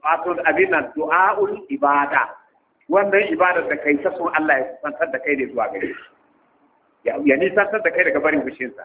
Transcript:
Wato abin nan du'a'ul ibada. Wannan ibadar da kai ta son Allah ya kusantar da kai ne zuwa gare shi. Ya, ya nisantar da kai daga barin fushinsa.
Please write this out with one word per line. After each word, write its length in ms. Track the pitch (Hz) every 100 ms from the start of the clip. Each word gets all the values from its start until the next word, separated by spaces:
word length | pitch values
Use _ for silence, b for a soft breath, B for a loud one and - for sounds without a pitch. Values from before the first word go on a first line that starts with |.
Wato 320 | 151 165 175 170 165
abin 240 | 147 190
nan 200 | 165 135 147
du'a'ul 680 | 151 165 190 202 135 - -
ibada. 640 | 135 139 143 143 143 117 - _ _ _ _ _
Wannan 380 | 185 202 196 202
ibadar 400 | 160 180 175 170
da 80 | 147
kai 220 | 147 143
ta 60 | - -
son 140 | 170
Allah 260 | 156 156 139
ya 60 | 127 -
kusantar 320 | 147 143 165
da 80 | 170
kai 160 | 160 143
ne 100 | 127
zuwa 160 | 120 107
gare 200 | 98 -
shi. 220 | - - _ _ _ _ _ _ _ _ _
Ya, 140 | 117 117 147
ya 100 | 135
nisantar 460 | 185 196 202 -
da 60 | 160
kai 120 | 170
daga 160 | 175 143
barin 220 | 151 151
fushinsa. 400 | 127 - 127 -